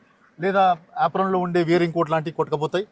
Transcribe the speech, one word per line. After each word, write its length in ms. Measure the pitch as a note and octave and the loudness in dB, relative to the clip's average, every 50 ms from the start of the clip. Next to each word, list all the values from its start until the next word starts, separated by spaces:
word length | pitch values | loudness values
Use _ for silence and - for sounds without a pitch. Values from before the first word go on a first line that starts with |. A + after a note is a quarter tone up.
| _ _ _ _ _ _ _ - | _ _ _ _ _ _ _ -6
లేదా 360 | E3 G3 F#3+ G3 F#3+ F#3 F3 E3 - _ - - D#3 | -4 0 2 4 4 4 2 0 -4 _ -4 -2 -2
apron-లో 320 | E3 - F#3 F#3+ F#3+ F#3+ F3+ | -2 0 0 0 0 0 0
ఉండే 240 | F3+ F3+ F3 F3 E3+ | -2 0 0 0 2
వేర్ 200 | D#3+ E3+ F3 E3+ | 2 2 2 2
ఇంకోటి 280 | E3+ D#3 E3+ E3 D3 | 0 0 -2 0 0
లాంటివి 240 | D#3+ D#3+ D3+ E3 D3+ | 0 -2 -2 -4 -4
కొట్టుకుపోతాయి 520 | - D#3 - D#3 D3 D#3 D3+ - F3+ G#3+ - | -4 -4 -2 -2 -2 -2 -2 -4 -4 -6 -6